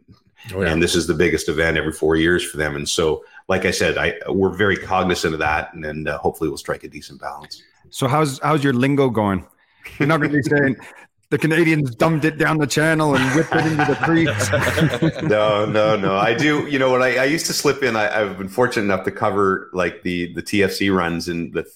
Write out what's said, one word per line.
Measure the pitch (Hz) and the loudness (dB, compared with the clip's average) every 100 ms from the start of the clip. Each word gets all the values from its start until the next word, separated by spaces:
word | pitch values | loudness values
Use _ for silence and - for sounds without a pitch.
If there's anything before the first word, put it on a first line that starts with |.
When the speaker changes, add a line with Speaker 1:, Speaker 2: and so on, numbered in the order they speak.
| _ - _ _ - 92 | _ -20 _ _ -10 -4
Speaker 1:
Oh, | |
yeah. | 87 | 0
Speaker 2:
and | 80 | 2
this | 87 92 | 2 2
is | 80 | 0
the | |
biggest | 78 87 76 - | 2 2 0 -2
event | 78 82 78 | 0 0 0
every | 76 | -4
four | 76 78 80 | -2 0 2
years | 82 87 - | 2 2 -2
for | 76 | -4
them. | 76 71 | -4 -4
And | 73 | -4
so, | - 80 76 - - - | 0 0 -2 -6 -14 -2
like | 95 113 | 0 0
I | |
said, | - 87 73 | 0 0 0
I, | 80 - - | -2 -4 -4
we're | 92 95 85 | 0 0 2
very | 101 90 | 0 0
cognizant | - 92 92 87 85 | -2 -2 0 0 -2
of | 78 | -2
that, | 76 78 80 | -2 -2 -4
and, | 85 | -10
and, | 76 76 76 | -10 -8 -6
uh, | 69 | -4
hopefully | 82 - 78 | -4 -4 -4
we'll | 71 | -6
strike | - 69 - | -8 -8 -10
a | |
decent | 73 - 71 | -18 -18 -16
balance. | 69 71 - - _ _ _ | -14 -14 -16 -20 _ _ _
Speaker 3:
So | - 131 | -6 -2
how's, | 151 151 131 | 0 0 -2
how's | 147 151 | -2 0
your | 139 | 2
lingo | 120 135 139 135 | 2 2 2 2
going? | 110 104 95 - _ _ _ - - | 2 0 0 -6 _ _ _ -14 -2
You're | 147 | 0
not | 160 | 2
gonna | 143 | 2
be | 147 | 0
saying, | 131 147 135 120 - - - _ _ | 2 2 2 -2 -8 -20 -20 _ _
"The | 147 | -2
Canadians | 160 160 165 156 135 | 2 2 4 2 0
dumbed | 117 165 160 | 0 2 2
it | 156 151 | 0 0
down | 151 156 | 0 0
the | 147 | 0
channel | - 156 160 151 135 | 2 2 2 2 2
and | 131 143 | 2 0
whipped | 160 | 0
it | 160 160 | 0 0
into | 151 | 2
the | 143 135 | 0 0
crease." | 165 165 156 104 - 147 123 135 160 120 160 135 | 2 2 2 0 0 0 0 2 0 2 -2 -2
<laughs> | 151 | 0
Speaker 2:
No, | 107 107 104 104 | 2 4 2 2
no, | 107 107 107 | 2 4 2
no. | 95 98 | 2 2
I | 107 120 | 2 2
do. | 147 147 143 | 2 0 0
You | 139 | 0
know | 131 | 2
what? | 127 | 4
I, | 127 123 | 2 2
I | 135 | 0
used | 160 - | 0 -2
to | |
slip | - 143 135 | 0 0 0
in. | 131 113 | 0 0
I, | 104 107 | 0 0
I've | 104 92 | -2 -4
been | 95 | -6
fortunate | 110 123 120 101 | 0 0 0 0
enough | 92 - | 0 -2
to | |
cover, | - 107 98 98 95 - | -2 0 2 0 0 -4
like, | 90 87 - | -4 -4 -4
the, | 90 90 87 87 | -4 -4 -4 -8
the | |
T | - 101 | -4 0
F | 95 | 0
C | - 98 | 2 2
runs | 92 85 85 85 | 2 0 -2 -4
in | 85 85 | -6 -6
the, | 82 - | -6 -8